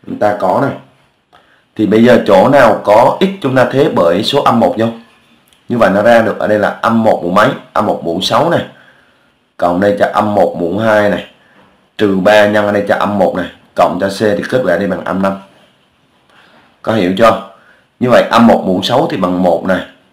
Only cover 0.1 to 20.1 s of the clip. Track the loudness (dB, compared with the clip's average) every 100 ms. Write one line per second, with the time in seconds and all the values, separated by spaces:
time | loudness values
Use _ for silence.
0.1 | -4 -2 -2 -2 -2 -2 -6 -18 _ _
1.1 | _ _ _ _ _ _ -4 0 4 6
2.1 | 4 4 2 4 4 4 2 2 4 4
3.1 | 0 -4 -4 -2 0 0 0 0 2 0
4.1 | 0 -2 0 0 2 0 0 -4 -4 _
5.1 | _ _ _ _ _ _ 0 2 2 4
6.1 | 4 2 -4 -2 0 -2 -2 -2 0 0
7.1 | 0 0 0 0 -2 -6 -4 -4 -4 -6
8.1 | -6 -2 -2 0 -2 -6 _ _ _ _
9.1 | _ _ _ _ -4 -2 0 0 0 -2
10.1 | 0 -2 0 0 -2 -6 -2 0 2 0
11.1 | -2 -8 _ _ _ _ _ _ -4 -2
12.1 | 0 4 4 4 0 0 -2 -2 -2 -2
13.1 | 0 0 -2 -10 -14 _ -2 -2 0 -6
14.1 | -2 -2 -2 -2 -2 0 -2 -2 -4 -6
15.1 | -2 -4 -4 -14 _ _ _ _ _ _
16.1 | _ _ _ _ _ _ _ -4 -2 -2
17.1 | 2 2 2 -8 _ _ _ _ _ 2
18.1 | 2 2 2 4 2 0 -4 -2 -2 -2
19.1 | -4 -4 0 0 0 -2 -4 -6 _ _